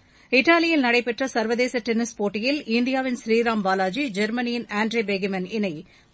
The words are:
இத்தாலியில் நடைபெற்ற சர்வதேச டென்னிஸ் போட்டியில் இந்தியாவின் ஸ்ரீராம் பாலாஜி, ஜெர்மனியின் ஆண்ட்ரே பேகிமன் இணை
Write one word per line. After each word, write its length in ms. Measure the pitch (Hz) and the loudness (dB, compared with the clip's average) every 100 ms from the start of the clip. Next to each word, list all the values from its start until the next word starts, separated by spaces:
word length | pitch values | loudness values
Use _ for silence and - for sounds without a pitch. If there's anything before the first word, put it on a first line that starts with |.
| _ _ _ | _ _ _
இத்தாலியில் 480 | 247 330 339 330 320 | 4 6 4 4 2
நடைபெற்ற 480 | 247 240 240 226 269 | 4 2 0 -4 -2
சர்வதேச 520 | 240 220 233 254 247 | -2 -2 0 0 -2
டென்னிஸ் 360 | 233 226 233 - | -2 -2 -2 -2
போட்டியில் 500 | 202 202 247 294 - | -4 -2 -2 -2 0
இந்தியாவின் 520 | 233 247 262 262 240 | 0 2 0 -2 -4
ஸ்ரீராம் 440 | 220 226 233 220 | 0 2 2 0
பாலாஜி, 480 | 190 190 190 190 294 | 2 2 0 0 -4
ஜெர்மனியின் 560 | 185 214 240 240 240 165 | -2 -2 -2 -2 -4 -4
ஆண்ட்ரே 320 | 208 220 233 | -2 0 -2
பேகிமன் 480 | 202 196 196 190 185 | -2 -2 -2 -4 -4
இணை 220 | 214 202 156 - - _ | -4 -4 -6 -12 -20 _